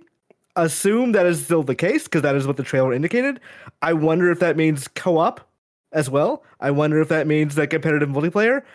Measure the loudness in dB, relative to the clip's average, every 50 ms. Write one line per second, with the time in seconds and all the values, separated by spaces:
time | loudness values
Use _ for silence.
0 | -8 _ _ _ _ _ _ _ _ _ -2 -2 0 0 0 0 0 0 2 2
1 | 2 2 2 4 4 2 2 0 -2 0 0 0 0 0 -2 -2 0 0 0 -2
2 | -2 -2 -2 0 0 0 0 0 0 -2 -4 -4 -6 -2 0 0 0 0 0 -2
3 | -2 -2 -2 0 -2 -2 -4 -6 -12 -20 -20 -20 -20 -20 -12 -6 -2 -2 0 2
4 | 2 2 2 2 2 2 2 2 0 0 2 2 2 0 0 -2 -6 -10 -10 -6
5 | -2 0 2 2 2 0 -2 -6 -14 _ _ _ _ _ _ _ _ _ -4 -4
6 | -2 0 0 0 0 0 -2 -4 _ _ _ -6 -4 -2 0 0 0 2 2 2
7 | 2 2 0 0 0 2 2 2 0 0 0 -2 -2 0 -2 -2 0 0 0 0
8 | 0 0 -2 -2 -2 -2 0 0 0 2 0 -2 -4 -10